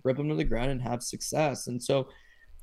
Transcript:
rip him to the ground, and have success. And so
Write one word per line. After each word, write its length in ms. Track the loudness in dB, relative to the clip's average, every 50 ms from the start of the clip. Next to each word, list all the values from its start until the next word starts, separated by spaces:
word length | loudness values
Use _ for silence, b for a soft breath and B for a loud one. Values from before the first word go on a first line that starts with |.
| 0
rip 140 | 0 0 2
him 100 | 0 0
to 60 | 0
the 100 | 2 2
ground, 260 | 2 2 2 2 0
and 120 | 0 0 -2
have 200 | -2 -2 -2 -4
success. 640 | -6 -8 -8 -6 -2 0 2 2 2 0 -2 -4
And 160 | -6 -6 -4 0
so 260 | 2 2 2 2 b b b b b b b b b b -6